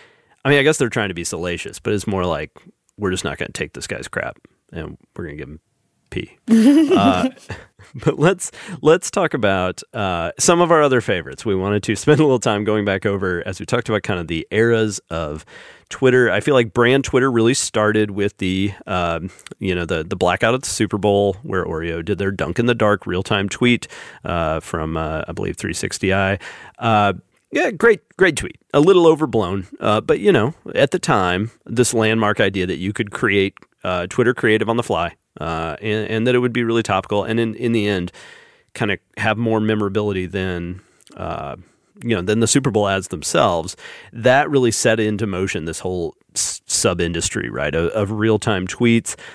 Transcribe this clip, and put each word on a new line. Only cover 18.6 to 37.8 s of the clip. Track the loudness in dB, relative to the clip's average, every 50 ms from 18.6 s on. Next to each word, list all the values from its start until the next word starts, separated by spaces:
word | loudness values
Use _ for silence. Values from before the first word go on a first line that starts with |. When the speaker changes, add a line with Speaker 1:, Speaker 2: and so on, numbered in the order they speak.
| -2 -2 -4 -8 -8
Speaker 1:
um, | -6 -4 -2 -2 -2 -4 -4 -6 -10 -12 -14 -20 -20 -14 -8
you | -4 -4 -2
know, | -2 -2
the, | -4 -4 -4 -4
the | -4 -2
blackout | 0 2 2 2 2 2 2 0
at | 0
the | -2 -6
Super | -4 -4 -2 -2 -2 0
Bowl | 0 2 2 2 2 0 -2 -4
where | -6 -6 -4 -4 -4
Oreo | -4 -4 -6 -6 -6 -6 -6 -4
did | -4 -4 -2
their | -2 -4
Dunk | -2 -4 -4 -4 -2 -2
in | 0
the | 0 2
Dark | 2 2 2 2 0 -2
real-time | -4 -4 -4 -2 -2 -2 -2 -2 -2
tweet, | -2 0 2 2 2 2 -2 -8 -18 -20 -20 -20 -20 -12 -8
uh, | -4 -2 -2 -2 -2 -2 -4
from, | -6 -6 -6 -6 -4 -4 -4
uh, | -4 -4 -4 -4 -6 -8 -8
I |
believe, | -8 -8 -6 -6 -6
three | -6 -6 -6 -6
sixty | -4 -6 -6 -6 -2 0 0
I. | 2 2 2 0 0 -2 -6 -12 -20 -20 -20 -20 -12 -4
Uh, | 0 2 4 4 4 2 0 -2 -8 _ _ _ _ -6
yeah, | -2 -2 -2 -2
great, | 0 2 4 4 4 4 _ _ _
great | 2 2 2 2
tweet. | 0 -6 -8 -10 _ _ _ 2
A | 4
little | 6 8 8 8 8
overblown, | 6 6 6 2 0 0 0 0 0 -2 -4 -6 -8 -10 -4
uh, | 0 2 2 2
but, | 2 0 0 2
you | 4 4
know, | 4 4 4 2 -2 _ -12 -6 0
at | 2 2 2
the | 2 -2
time, | 0 0 2 2 2 2 0 0 -2 -4 -8 _ _
this | -6 0 2 2 2 2
landmark | 2 2 2 2 2 2 0 2 2
idea | 2 0 0 -2 -2
that | -2 -4 -4
you | -4 -6
could | -4 -4 -6 -6
create, | -4 -2 0 2 2 2 2 0 -2 _ -20 -20 _ _ -6
uh, | -4 -4 -4 -4 -4
Twitter | -2 0 0 0 0
creative | 0 2 2 2 2 2 0
on | -2
the | -2
fly, | -2 -2 -2 -2 -2 -4 -8 _ _ _ -14 -10
uh, | -8 -6 -6 -6 -6 -8 -8 -8
and, | -6 -4 -4 -4 -4 -4
and | -4 -2 0
that | 0 0
it | 0
would | 0 0
be | -2 -2 -2
really | 0 0 0
topical, | 0 0 0 -2 -2 -2 -2 -2
and | -2 -2 -2 -2
in, | -2 -2 -4
in | -4 -2 -2
the | 0 0